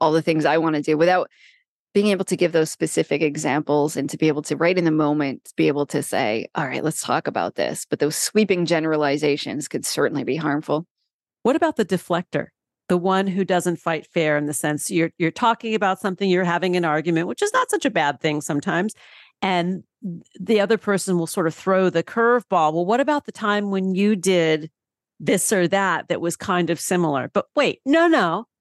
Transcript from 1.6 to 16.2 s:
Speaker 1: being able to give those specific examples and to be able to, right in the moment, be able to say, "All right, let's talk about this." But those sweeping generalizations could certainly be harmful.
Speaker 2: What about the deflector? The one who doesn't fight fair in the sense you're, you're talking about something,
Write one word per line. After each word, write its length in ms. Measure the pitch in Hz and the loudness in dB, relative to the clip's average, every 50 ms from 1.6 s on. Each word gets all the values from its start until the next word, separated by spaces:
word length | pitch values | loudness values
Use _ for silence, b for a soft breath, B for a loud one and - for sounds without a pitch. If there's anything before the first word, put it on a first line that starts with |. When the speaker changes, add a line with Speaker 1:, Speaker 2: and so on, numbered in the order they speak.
| b b _ _ _ _ - | b b _ _ _ _ 0
Speaker 1:
being 140 | 208 202 214 | 2 2 2
able 180 | 202 180 190 | 2 0 -2
to 100 | - 190 | -2 -2
give 180 | - 180 170 160 | 0 0 2 2
those 180 | 165 156 156 | 2 0 0
specific 500 | - - 165 156 - 165 160 - 151 147 | -2 -4 -4 -2 0 -2 -2 0 0 0
examples 720 | 165 151 143 151 156 147 131 151 151 - 147 147 143 151 - | 0 0 -2 -2 -2 -2 0 0 0 0 2 2 2 0 -2
and 140 | 143 135 156 | -4 -6 -6
to 80 | - 151 | -4 0
be 100 | 156 156 | 0 0
able 140 | 147 147 | 0 0
to, 140 | 147 - 151 143 | -2 -4 -2 0
right 200 | 160 170 185 180 | 2 2 2 2
in 60 | 170 | 2
the 40 | 165 | 2
moment, 640 | 156 156 156 147 147 151 147 139 - - - - - | 2 2 2 2 0 0 -2 -4 -4 -8 -12 -8 -4
be 120 | - 160 156 | 0 0 0
able 180 | 143 143 143 - | 0 0 -2 -2
to 140 | - 139 | -4 -4
say, 460 | 127 - - - 131 107 107 117 - - - | -4 -2 -2 -2 0 0 -2 -2 -4 -6 -6
"All 100 | - 160 - | -6 -6 -4
right, 160 | - - - | -4 -4 -4
let's 200 | 156 160 - - | -4 -4 -4 -4
talk 240 | - 131 151 - - | -2 -2 -2 -2 -4
about 280 | - - - - - | -4 -4 -4 -4 -4
this." 300 | - - 60 - - - - | -4 -4 -4 -4 -6 -8 -6
But 100 | - - | -4 -2
those 160 | 147 147 151 | -2 -2 -2
sweeping 500 | - - - - 208 214 190 196 175 175 | -2 -4 0 2 2 2 2 2 0 2
generalizations 1000 | 156 170 160 156 160 156 151 151 143 139 151 151 147 143 147 - 139 98 139 147 - | 0 0 0 0 0 0 0 0 0 0 0 0 0 0 -2 -4 -6 -8 -8 -8 -8
could 180 | - 147 - | -8 -6 -6
certainly 380 | - - - 147 131 - 147 131 | -4 -2 0 0 0 0 -2 -4
be 120 | - 127 | -2 -4
harmful. 520 | 160 160 151 143 147 160 - 143 151 175 _ _ _ _ _ _ _ _ _ _ _ - | -2 -2 -2 -2 -2 -2 -2 -4 -4 -4 _ _ _ _ _ _ _ _ _ _ _ -2
Speaker 2:
What 120 | 220 269 | 0 0
about 200 | 320 339 320 302 | 2 0 0 0
the 100 | - 220 | 0 -2
deflector? 640 | 165 190 175 - - 180 165 175 _ - 143 - - _ _ _ _ _ _ _ - | -2 -2 -4 -2 -2 -4 -4 -4 _ -6 -6 -6 -8 _ _ _ _ _ _ _ -2
The 80 | 180 175 | 0 0
one 300 | 170 190 190 190 196 196 | 2 2 2 2 0 0
who 180 | 180 196 190 | -2 -2 0
doesn't 320 | - 190 180 165 180 175 160 | 0 0 0 0 0 -2 -2
fight 280 | - 170 165 156 - - | -2 -4 -4 -4 -6 -4
fair 300 | - 175 160 156 151 147 | -2 0 0 2 2 0
in 80 | 147 | 0
the 80 | 147 151 | -2 -4
sense 360 | - - 151 151 147 - - | -2 -2 -2 -2 -2 -4 -4
you're, 200 | 190 170 160 160 - - | -2 0 0 -2 -2 -2
you're 140 | 170 160 | -4 -2
talking 440 | - - 247 226 233 - - 226 220 | -2 0 0 0 0 0 -2 -4 -2
about 240 | 214 196 190 190 - | 0 0 0 -2 -2
something, 300 | - 202 185 - | -4 -6 -4 -2